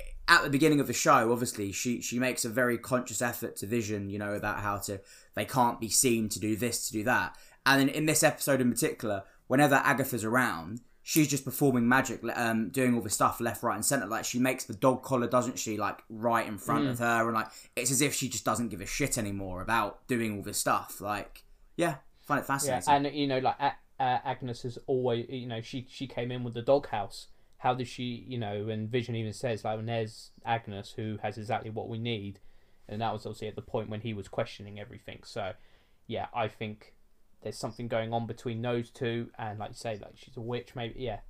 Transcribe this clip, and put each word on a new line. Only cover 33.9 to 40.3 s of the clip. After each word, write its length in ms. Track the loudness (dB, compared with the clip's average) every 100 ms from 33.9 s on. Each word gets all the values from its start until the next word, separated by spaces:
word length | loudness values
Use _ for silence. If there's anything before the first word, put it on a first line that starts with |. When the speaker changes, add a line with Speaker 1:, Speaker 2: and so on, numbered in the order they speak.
| -6
Speaker 2:
he 140 | -6
was 160 | -6 -6
questioning 500 | -4 -6 -6 -14 -14
everything. 400 | -14 -16 -16 -16 -12
So, 260 | -8 -6 -8 -16 -20 _ _ -8
yeah, 200 | -6 -4
I 140 | -2 -4
think 460 | -4 -10 -10 -16 -20 -20 -20 -20 -12
there's 160 | -10 -8
something 320 | -8 -6 -4
going 240 | -2 0
on 140 | -2 -4
between 340 | -6 -6 -4
those 280 | -2 -2 -4
two, 420 | -4 -2 -2 -4 -8
and 220 | -8 -8
like 120 | -10
you 40 | -8
say, 240 | -8 -8
like, 120 | -10 -18
she's 220 | -18